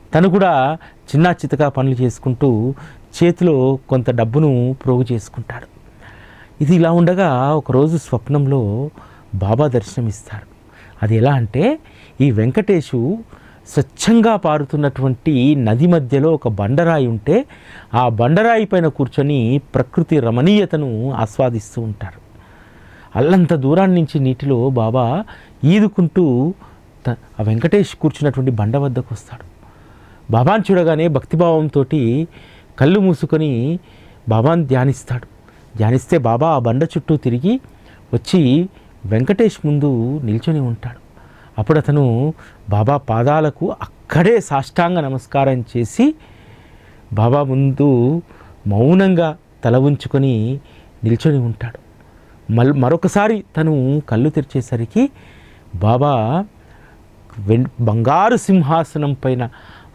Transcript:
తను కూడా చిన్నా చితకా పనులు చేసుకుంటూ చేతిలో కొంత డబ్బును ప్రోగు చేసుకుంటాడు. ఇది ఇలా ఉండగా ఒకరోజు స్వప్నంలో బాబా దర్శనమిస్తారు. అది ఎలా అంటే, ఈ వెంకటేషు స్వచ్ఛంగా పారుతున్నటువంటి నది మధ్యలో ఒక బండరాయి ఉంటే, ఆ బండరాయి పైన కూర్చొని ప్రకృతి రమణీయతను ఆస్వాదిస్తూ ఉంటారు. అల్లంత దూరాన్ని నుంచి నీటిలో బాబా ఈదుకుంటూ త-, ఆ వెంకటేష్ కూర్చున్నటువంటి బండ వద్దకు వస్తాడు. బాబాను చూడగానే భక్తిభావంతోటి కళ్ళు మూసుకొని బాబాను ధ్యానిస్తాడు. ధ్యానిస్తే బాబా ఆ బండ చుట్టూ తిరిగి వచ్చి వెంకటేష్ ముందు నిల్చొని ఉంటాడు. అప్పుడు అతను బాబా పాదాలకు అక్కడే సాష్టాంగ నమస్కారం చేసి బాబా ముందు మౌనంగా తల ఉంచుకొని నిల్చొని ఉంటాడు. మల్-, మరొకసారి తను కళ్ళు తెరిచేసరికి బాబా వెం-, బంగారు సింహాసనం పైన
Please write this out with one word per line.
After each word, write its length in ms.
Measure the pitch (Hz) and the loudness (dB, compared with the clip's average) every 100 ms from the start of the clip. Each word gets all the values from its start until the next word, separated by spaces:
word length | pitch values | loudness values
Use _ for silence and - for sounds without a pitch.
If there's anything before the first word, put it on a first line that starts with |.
| - 160 | -4 0
తను 140 | 185 | 2
కూడా 480 | 190 185 143 135 160 - - | 2 2 2 0 -4 -12 -20
చిన్నా 360 | - 143 180 | -4 2 2
చితకా 380 | 170 143 131 143 | 0 -4 -2 -2
పనులు 260 | 131 135 123 | 0 -2 0
చేసుకుంటూ 800 | 127 - 135 117 139 110 123 135 - - - - | -2 -2 -6 0 0 0 -2 -6 -14 -20 -20 0
చేతిలో 560 | 175 175 175 139 131 135 - | 0 2 0 2 0 -2 -2
కొంత 200 | 131 123 | -2 0
డబ్బును 640 | 120 110 139 151 123 123 131 131 | -2 0 0 2 2 -2 -2 -2
ప్రోగు 200 | 127 120 | 0 0
చేసుకుంటాడు. 560 | 117 - - - - - - - - - - - - - - | -4 -6 -14 -14 -16 -18 -20 -20 -20 -20 -20 -20 -20 -20 -4
ఇది 140 | 147 180 | 2 4
ఇలా 160 | 165 | 4
ఉండగా 600 | 175 175 180 180 123 139 | 4 2 2 0 0 0
ఒకరోజు 440 | 156 - 127 156 165 | -2 0 0 2 -2
స్వప్నంలో 920 | - 120 - 147 135 139 104 110 147 - - - - 95 | -4 -6 -2 -2 0 0 -2 -4 -8 -12 -20 -20 -12 -6
బాబా 320 | 98 117 147 | -2 0 0
దర్శనమిస్తారు. 800 | 120 - - 113 - - 104 - - - - - - | -2 -4 -6 -6 -8 -14 -18 -18 -20 -20 -20 -20 -6
అది 120 | 107 110 | -2 2
ఎలా 180 | 127 | 2
అంటే, 460 | 139 107 127 220 311 - - - - | 0 -2 -2 -2 -2 -8 -20 -18 -2
ఈ 100 | 135 | 0
వెంకటేషు 880 | 107 117 214 196 175 - 127 127 226 - - - - - | 2 0 0 0 -2 -2 -4 -4 -4 -10 -20 -20 -20 -6
స్వచ్ఛంగా 680 | 147 - - - 233 226 208 | -4 -4 -4 2 4 4 0
పారుతున్నటువంటి 1200 | 165 151 139 151 143 - 131 123 160 135 135 147 | 0 -2 -2 -2 -2 -2 -2 -2 -2 2 2 2
నది 320 | 107 117 175 | 0 2 2
మధ్యలో 460 | 170 123 139 156 | 2 0 0 0
ఒక 140 | 156 117 | 0 -2
బండరాయి 600 | 104 101 143 165 156 123 | -4 -2 0 0 0 -2
ఉంటే, 380 | 113 - 208 285 - - - - | -4 -2 -2 -2 -12 -20 -20 -6
ఆ 160 | 113 123 | 0 0
బండరాయి 560 | 110 120 170 226 226 208 | 0 2 2 2 0 0
పైన 220 | 185 156 | 0 0
కూర్చొని 760 | - 131 - 143 139 113 139 - 139 | -2 -4 -2 -2 0 0 -2 -2 -4
ప్రకృతి 440 | 131 - 160 156 | -2 -4 0 0
రమణీయతను 920 | 117 120 165 208 190 160 139 110 131 | 0 2 2 2 2 -2 -4 -4 -4
ఆస్వాదిస్తూ 680 | 117 110 - 127 113 - 120 | -4 -4 -2 -2 -2 -8 -8
ఉంటారు. 400 | 113 104 90 - - - - - - - - - - - | -8 -10 -12 -16 -20 -20 -20 -20 -20 -20 -20 -20 -8 -2
అల్లంత 380 | 147 185 160 | 2 2 2
దూరాన్ని 480 | 160 135 165 190 180 | 0 2 2 2 2
నుంచి 180 | 156 151 | 0 -2
నీటిలో 500 | 131 127 139 123 135 | -2 -2 -2 0 0
బాబా 540 | 123 110 127 120 165 214 - - - | 0 -2 0 -2 -4 -6 -16 -20 -4
ఈదుకుంటూ 880 | 143 208 208 - 165 180 160 123 151 190 - - - - 123 | 0 2 2 0 -2 0 0 0 -2 -6 -16 -20 -20 -10 -8
త-, 40 | |
ఆ 340 | 117 - - | -8 -10 -6
వెంకటేష్ 520 | 107 113 160 208 175 - | -2 0 2 0 0 -2
కూర్చున్నటువంటి 560 | 156 - 147 131 131 | -4 -2 -2 0 -2
బండ 260 | 110 104 139 | 0 -2 0
వద్దకు 300 | 143 123 - | -2 -4 -8
వస్తాడు. 320 | 110 - - - - - - - - - - - | -12 -16 -20 -20 -20 -20 -20 -20 -20 -20 -20 -4
బాబాను 320 | 113 135 214 196 | 0 2 2 2
చూడగానే 360 | 185 165 156 165 | 2 2 2 0
భక్తిభావంతోటి 1200 | 135 - 160 170 160 151 143 135 156 113 135 165 - - - - - | -2 -2 0 2 2 0 -2 0 0 0 -2 -4 -10 -20 -20 -20 0
కళ్ళు 200 | 139 202 | 2 4
మూసుకొని 800 | 190 156 156 156 156 117 135 175 - - - - - | 2 0 0 0 0 -2 -2 -4 -10 -20 -20 -12 -2
బాబాను 360 | 110 135 170 139 | 2 2 2 2
ధ్యానిస్తాడు. 600 | 131 135 131 - 123 - - - - - 107 | 0 0 -2 -6 -10 -10 -20 -20 -20 -16 -2
ధ్యానిస్తే 400 | 110 - - 165 | 0 0 0 0
బాబా 320 | 117 120 160 | 2 0 0
ఆ 100 | 143 | 0
బండ 240 | 117 127 | 0 0
చుట్టూ 340 | 160 165 - 151 | -2 -4 -2 -2
తిరిగి 440 | 123 120 175 254 - - - - - | 0 -2 -2 -2 -6 -20 -20 -20 -6
వచ్చి 560 | 120 - 185 131 147 185 - - - 98 | -6 0 0 2 2 0 -8 -20 -16 -4
వెంకటేష్ 520 | 110 131 196 226 - 151 | -2 0 0 0 0 -2
ముందు 540 | 147 147 120 120 147 | 0 0 0 -2 -4
నిల్చొని 360 | 117 113 170 156 | -4 -4 -2 -2
ఉంటాడు. 500 | 127 110 123 120 - - - - - - | -4 -6 -10 -14 -20 -20 -20 -20 -12 -6
అప్పుడు 200 | 104 156 | 0 0
అతను 560 | - 147 131 113 151 - - - - | 2 0 0 0 -4 -6 -18 -20 -4
బాబా 280 | 101 110 143 | -2 0 -2
పాదాలకు 760 | - 110 127 156 151 - 185 | -2 -2 0 0 0 -2 -8
అక్కడే 680 | - - - - 156 185 233 | -8 -14 -18 -4 0 2 2
సాష్టాంగ 600 | - 139 - - 170 180 | 0 -4 -4 -2 0 0
నమస్కారం 640 | 139 131 - 139 135 127 117 120 | -2 -6 -4 0 0 0 -4 -4
చేసి 380 | 113 - 277 311 - - - - - - - - - | -4 0 0 0 -12 -20 -20 -20 -20 -20 -20 -20 -6
బాబా 300 | 104 117 143 | 0 2 2
ముందు 800 | 135 131 139 131 143 123 123 170 - - - - 104 | 0 0 0 2 2 2 2 -2 -6 -20 -20 -10 -2
మౌనంగా 680 | 101 131 185 196 175 160 156 _ _ | 2 4 4 4 2 0 -4 _ _
తల 140 | 117 127 | 0 2
ఉంచుకొని 800 | 143 143 - 139 135 113 113 139 - - - - | 2 0 -2 0 0 0 -2 -6 -12 -20 -20 -6
నిల్చొని 340 | 113 117 160 139 | -2 0 0 0
ఉంటాడు. 420 | 120 107 117 - - - - - - - - | -2 -6 -10 -14 -20 -20 -20 -20 -20 -16 -2
మల్-, 260 | 113 131 143 | 2 2 2
మరొకసారి 640 | 127 165 185 202 214 214 - 160 | 0 0 0 0 0 -2 -4 -2
తను 440 | 160 147 127 147 - | 0 0 0 -2 -2
కళ్ళు 200 | 113 151 | 0 0
తెరిచేసరికి 800 | 156 139 139 - 117 117 220 277 - - - - - - 90 | -2 -4 -6 -4 -6 -2 0 -2 -4 -20 -20 -20 -20 -16 -2
బాబా 720 | 107 127 147 127 107 160 208 - - - - - - - - - | 0 2 2 0 0 -2 -6 -14 -20 -20 -20 -20 -20 -20 -20 -8
వెం-, 320 | 101 117 131 - | 0 0 0 -2
బంగారు 540 | 113 110 117 165 220 240 | -2 0 2 2 2 0
సింహాసనం 800 | - 190 139 165 160 151 143 131 131 | 2 2 2 0 -2 -4 -4 -2 -2
పైన 240 | 123 117 - - - - | -2 -4 -10 -20 -20 -20